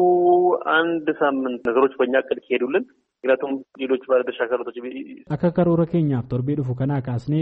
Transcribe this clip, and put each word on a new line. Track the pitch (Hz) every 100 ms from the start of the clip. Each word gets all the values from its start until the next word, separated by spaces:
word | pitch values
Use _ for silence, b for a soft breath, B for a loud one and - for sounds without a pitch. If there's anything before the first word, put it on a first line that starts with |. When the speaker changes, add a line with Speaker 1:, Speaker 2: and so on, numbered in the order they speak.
| 359 180 175 180 359 - -
Speaker 1:
አንድ | 156 170 165 151
ሳምንት | 151 147 135 131 120
ነገሮች | 120 117 135
በእኛ | - 127 131
እቅድ | 131 123
ከሄዱልን | _ 123 123 170 254 _ _ _
ምክንያቱም | 127 131 139 135 - -
ሌሎች | 131 127 131
ባለድርሻ | 127 123 120
አካላቶች | 120 123 120 117 120 131 - - -
Speaker 2:
Akka | 147 175
karoora | 165 170 165 165
keenyaaf | 170 151 131 120
torbee | 123 127 147
dhufu | 127 123
kanaa | 135 143
kaasnee | 127 123 - 151